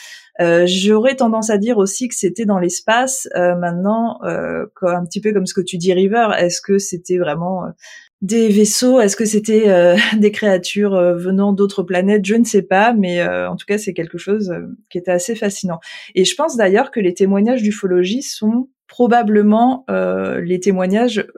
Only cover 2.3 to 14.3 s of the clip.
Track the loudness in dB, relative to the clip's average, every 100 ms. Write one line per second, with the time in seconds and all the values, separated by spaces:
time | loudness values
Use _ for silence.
2.3 | -2 -2 0 -2 -2 -2 0 0 -4 -6
3.3 | -2 0 0 -2 -2 -2 0 -2 -4 -6
4.3 | -6 -6 -6 -8 _ -2 -2 -4 -4 -2
5.3 | -2 -2 -4 -6 -4 0 2 2 2 0
6.3 | 0 -2 -2 -2 -2 -2 -8 -4 -2 -2
7.3 | -4 -6 -6 -8 -14 -20 -20 -20 _ -2
8.3 | 2 4 4 2 2 2 4 2 0 -2
9.3 | -2 2 2 4 6 6 4 2 2 2
10.3 | 2 0 0 -2 -2 0 2 2 0 0
11.3 | 0 2 2 0 -2 -4 0 2 2 2
12.3 | 0 2 2 2 2 4 2 0 0 -2
13.3 | -2 -4 -6 -4 -4 -4 -6 -8 -8 -4